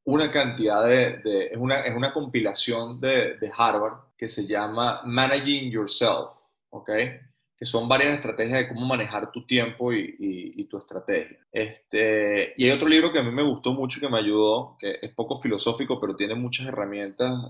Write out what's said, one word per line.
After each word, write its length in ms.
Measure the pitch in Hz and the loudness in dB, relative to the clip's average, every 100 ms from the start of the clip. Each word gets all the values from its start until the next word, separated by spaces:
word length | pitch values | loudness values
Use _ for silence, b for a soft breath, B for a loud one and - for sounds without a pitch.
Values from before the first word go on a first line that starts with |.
una 260 | - 143 151 | 0 2 4
cantidad 580 | 151 131 120 110 104 117 | 2 0 2 2 4 6
de, 300 | 127 113 - | 6 4 0
de, 240 | 107 98 92 | -2 0 0
es 100 | 113 | -4
una, 220 | 127 139 | 0 0
es 160 | 131 120 | 0 -2
una 180 | 135 | -2
compilación 880 | 156 139 123 107 98 - 117 117 123 | -2 -2 -2 -2 -2 -2 -2 -4 -4
de, 340 | 131 131 107 - | 0 2 0 -2
de 120 | 107 - | -8 2
Harvard 560 | 117 107 110 - - - | 2 2 -2 -6 -18 -12
que 120 | 113 | -10
se 160 | - 98 | -6 -4
llama 560 | 104 107 110 120 113 123 | -2 -2 0 0 0 -2
Managing 680 | 120 131 139 135 143 131 | 2 4 4 2 0 0
Yourself, 600 | 113 101 - 117 87 78 - _ _ _ | -2 -2 2 2 2 -2 -12 _ _ _
¿ok? 220 | 113 107 107 127 127 - _ _ - | -16 -4 -2 -2 -4 -20 _ _ -12
Que 60 | 120 | -4
son 240 | 117 120 | -2 2
varias 240 | 135 143 | 4 4
estrategias 460 | 147 123 110 113 131 | 0 -2 -4 0 0
de 80 | 123 | 0
cómo 180 | 117 127 | -4 -2
manejar 460 | 127 104 104 104 | -2 -2 -6 -6
tu 120 | 120 - | -10 0
tiempo 440 | 127 113 107 123 | 2 2 -2 -2
y, 240 | 113 90 - | -2 -2 -6
y, 420 | 98 92 - - | -6 -6 -8 -10
y 40 | 101 | -10
tu 120 | 98 | -10
estrategia. 640 | - 92 92 92 78 - _ | -10 -10 -2 -2 -2 -12 _
Este, 1040 | - 110 110 - 107 110 107 104 104 - - | -6 -6 -8 -6 0 2 4 2 2 0 2
y 100 | 127 | 2
hay 40 | |
otro 180 | 139 151 | 4 6
libro 240 | 160 165 | 6 6
que 60 | 160 | 2
a 60 | |
mí 80 | 120 | 0
me 100 | 123 | 2
gustó 320 | 147 127 123 | 0 0 -2
mucho 240 | 135 131 - | -2 -2 -4
y 40 | |
que 60 | 139 | -2
me 100 | 117 | 0
ayudó, 580 | 104 107 107 113 127 - | 2 4 4 2 -2 -8
que 200 | 101 - | -8 -6
es 100 | 107 - | -8 -8
poco 260 | 110 127 | -6 -4
filosófico, 580 | 127 101 - 113 135 127 | -2 -2 -2 -2 -2 -4
pero 160 | 98 98 | -4 -4
tiene 200 | 101 113 | -4 -2
muchas 320 | 123 127 131 | -4 -4 -6
herramientas, 640 | 127 101 101 101 - 127 127 120 | -6 -6 -6 -8 -4 -2 -2 -6